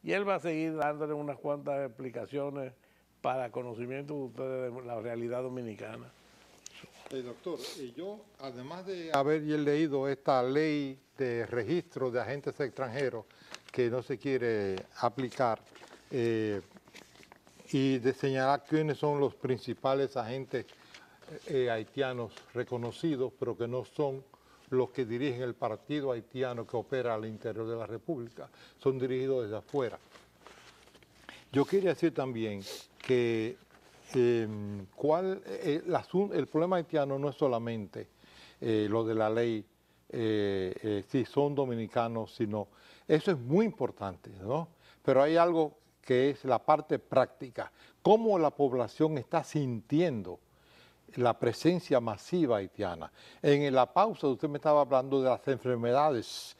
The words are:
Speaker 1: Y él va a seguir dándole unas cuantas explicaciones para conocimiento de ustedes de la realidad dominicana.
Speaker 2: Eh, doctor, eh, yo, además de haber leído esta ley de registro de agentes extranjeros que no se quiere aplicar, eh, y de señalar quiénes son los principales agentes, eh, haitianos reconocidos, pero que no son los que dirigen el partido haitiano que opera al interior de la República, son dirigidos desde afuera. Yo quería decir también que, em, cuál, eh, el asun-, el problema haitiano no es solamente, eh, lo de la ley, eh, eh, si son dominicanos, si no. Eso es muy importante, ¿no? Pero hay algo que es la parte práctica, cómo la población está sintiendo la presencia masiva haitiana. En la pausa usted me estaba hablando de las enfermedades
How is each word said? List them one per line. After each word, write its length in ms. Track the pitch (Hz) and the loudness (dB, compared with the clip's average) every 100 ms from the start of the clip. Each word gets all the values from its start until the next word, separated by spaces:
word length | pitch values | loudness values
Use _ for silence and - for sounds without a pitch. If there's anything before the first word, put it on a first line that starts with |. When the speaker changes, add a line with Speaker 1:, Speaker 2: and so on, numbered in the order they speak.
Speaker 1:
Y 80 | 165 | -2
él 140 | 185 202 | -2 0
va 80 | |
a 40 | 185 | -2
seguir 360 | 160 160 160 | -2 -2 -4
dándole 380 | 156 147 151 151 | -2 -2 -2 -4
unas 240 | 147 147 135 | -4 -6 -6
cuantas 480 | 147 143 139 139 139 | -6 -6 -4 -4 -6
explicaciones 840 | 117 131 120 107 143 143 139 127 123 _ _ _ _ | -8 -10 -10 -8 -6 -6 -6 -10 -14 _ _ _ _
para 300 | 127 131 120 | -4 -2 -4
conocimiento 640 | 131 123 113 120 135 143 | -8 -8 -8 -8 -8 -8
de 40 | 147 | -8
ustedes 520 | 127 117 131 131 127 | -8 -8 -6 -4 -6
de 60 | 123 | -8
la 160 | 120 117 | -8 -8
realidad 440 | 117 117 120 123 | -6 -6 -4 -4
dominicana. 680 | 127 127 117 101 107 117 123 _ _ - - - - - - - - | -6 -6 -8 -10 -12 -14 -18 _ _ -20 -20 -20 -20 -20 -20 -20 -10
Speaker 2:
Eh, 100 | 135 | -10
doctor, 380 | 123 117 185 165 - 170 | -8 -10 -8 -8 -10 -12
eh, 140 | 127 | -12
yo, 240 | 120 185 214 - _ | -10 -12 -12 -18 _
además 460 | 135 123 131 175 | -12 -12 -12 -10
de 260 | 190 185 160 | -8 -8 -2
haber 280 | 139 139 156 | 0 2 0
leído 640 | 151 151 147 147 160 135 135 | 0 0 2 2 2 0 -2
esta 340 | 135 - 131 | -2 2 2
ley 560 | 123 139 156 147 139 131 _ - | 2 2 0 0 -4 -10 _ -4
de 280 | 127 117 | -2 -2
registro 640 | 110 120 107 170 - - 131 | -2 -4 -2 -2 -4 -4 -2
de 100 | 120 | -2
agentes 380 | 107 143 139 - | -4 -6 -6 -6
extranjeros 680 | 135 - 131 123 131 113 - - - - - | -6 -4 -6 -2 -2 -4 -12 -20 -20 -20 -8
que 180 | - 120 | 0 0
no 120 | 123 | 0
se 160 | - 127 | -4 -6
quiere 580 | 143 131 120 110 98 95 - - | -2 0 2 0 0 -4 -8 -2
aplicar, 580 | 120 - 127 - 123 110 - - - - - | -2 0 -6 0 0 0 -8 -20 -20 -20 -6
eh, 520 | 139 117 113 107 101 - - - - - - - - _ - - | -2 0 2 0 -2 -6 -20 -20 -20 -20 -20 -20 -20 _ -20 -2
y 260 | 139 135 131 | 2 2 2
de 140 | 120 | 0
señalar 500 | 127 139 131 131 143 - | 0 -2 2 2 2 2
quiénes 300 | 156 156 135 | 0 0 0
son 220 | 147 147 | 0 2
los 160 | 139 | 0
principales 840 | - 127 127 - 110 131 139 139 131 | -2 -4 -4 -4 -2 0 0 0 -2
agentes, 480 | 110 131 131 127 - - - - - - - 156 - | -6 -6 -6 -6 -8 -20 -20 -20 -20 -20 -18 -16 -4
eh, 220 | 139 123 | 0 0
haitianos 640 | 113 107 - 131 123 110 - - | 0 -4 -4 -2 -2 -8 -12 -8
reconocidos, 760 | 117 120 123 117 - 165 139 127 - | -6 -4 -4 -6 -4 -2 0 -4 -4
pero 180 | 127 110 | -6 -4
que 100 | 117 | -4
no 180 | 127 | -4
son 380 | 117 - 143 135 - - _ - - | -6 -2 -2 -2 -14 -20 _ -20 -2
los 180 | 127 120 | 0 0
que 160 | - | -2
dirigen 360 | 113 120 143 120 | -2 -2 -2 -2
el 120 | 127 | -6
partido 580 | 113 117 107 - 147 135 | -4 -4 -4 -4 -4 -2
haitiano 540 | 120 107 127 127 120 110 | -4 -6 -4 -4 -4 -4
que 80 | |
opera 380 | 120 - 131 120 | -6 -2 -2 0
al 120 | 110 | -2
interior 420 | 110 107 113 110 113 | -4 -8 -8 -6 -6
de 80 | |
la 100 | 117 104 | -6 -8
República, 600 | 110 - 143 117 - - - - _ | -8 -6 -6 -6 -14 -18 -18 -20 _
son 200 | 139 135 | 0 0
dirigidos 440 | 120 131 135 131 | -2 -2 0 0
desde 140 | 107 107 | -2 -6
afuera. 400 | - 143 120 - - - - _ - - - - - - - - - - - | -4 -2 -2 -6 -18 -20 -20 _ -20 -20 -20 -20 -20 -20 -20 -20 -20 -20 -2
Yo 140 | - | 0
quería 240 | - 196 190 | 2 2 2
decir 240 | 139 170 | 2 0
también 480 | 143 131 117 110 101 98 - - _ | 0 -4 -2 -4 -4 -10 -14 -16 _
que, 560 | - 123 117 113 110 131 _ - - - - | 2 4 4 2 -2 -6 _ -20 -20 -20 -4
em, 720 | 131 120 117 110 107 101 101 95 | 2 4 4 0 -4 -6 -8 -10
cuál, 460 | - 147 160 190 190 | -4 0 2 0 -4
eh, 360 | - 98 170 151 | -8 -6 -2 -2
el 80 | - | 0
asun-, 400 | 147 - 180 202 | -2 0 -2 0
el 140 | 180 131 | -2 0
problema 300 | 156 175 185 | 0 2 0
haitiano 400 | 165 156 139 139 | 0 0 0 0
no 100 | 143 | -2
es 60 | |
solamente, 720 | 127 143 117 117 113 101 113 - _ - - - - | 0 0 2 -2 -6 -8 -12 -14 _ -20 -20 -20 -6
eh, 280 | 123 110 104 | 0 2 4
lo 140 | 113 | 2
de 100 | 113 | 2
la 140 | 110 110 | 2 2
ley, 340 | 113 120 110 - _ _ _ _ | 2 0 -2 -6 _ _ _ _
eh, 640 | - 110 107 101 98 92 - | -2 0 2 2 0 -2 -4
eh, 200 | 110 101 92 | -2 -2 0
si 160 | 135 | -2
son 300 | 113 139 143 | 0 2 2
dominicanos, 800 | 143 131 117 107 123 117 113 107 | 0 -2 -2 -2 -2 0 -4 -8
si 120 | - 110 | -4 -2
no. 200 | 104 98 - - - - | -2 -6 -12 -20 -20 2
Eso 240 | 156 - | 2 4
es 60 | 156 | -2
muy 280 | 120 175 | 2 2
importante, 640 | 220 - 120 - 98 90 - 98 | 2 0 -6 -4 -8 -8 -16 -12
¿no? 260 | 98 143 165 _ - _ | -4 -4 -4 _ -20 _
Pero 180 | - 131 | 4 6
hay 140 | 147 165 | 6 6
algo 400 | 175 165 156 - _ _ | 6 4 0 -4 _ _
que 280 | - 123 139 | 2 4 4
es 120 | 139 | 2
la 140 | 135 117 | 0 2
parte 400 | - 151 151 139 | 4 4 4 -4
práctica, 720 | - 135 123 - 131 117 - _ - _ | 4 4 4 -2 -12 -10 -10 _ -20 _
cómo 360 | - 220 226 190 | 6 6 6 4
la 100 | 151 | 4
población 680 | - 143 127 113 - 156 151 | 4 2 4 0 2 2 2
está 260 | - 165 | -2 -2
sintiendo 960 | - 151 135 113 - 147 175 117 90 87 _ _ _ - - _ - | 0 -2 0 -2 0 2 2 0 -6 -12 _ _ _ -20 -20 _ -12
la 220 | - 123 110 | 2 2 4
presencia 640 | 120 110 160 175 - 131 | 0 2 2 0 2 2
masiva 580 | 117 107 - 180 147 107 | 2 -6 -2 0 4 2
haitiana. 540 | 95 - 98 85 76 - - - | 0 -4 -4 -4 -10 -16 -20 0
En 320 | 147 143 143 | 4 4 6
la 100 | 131 123 | 4 4
pausa 360 | 180 220 185 147 | 4 2 2 -2
usted 200 | 123 156 | 0 -2
me 100 | 143 | 0
estaba 240 | 156 147 | 4 4
hablando 400 | 131 131 135 135 | 6 2 2 2
de 80 | 131 | 4
las 160 | 113 - | 2 0
enfermedades 1080 | 131 127 120 120 131 151 123 - - - | -2 0 0 2 4 4 0 -4 -12 -14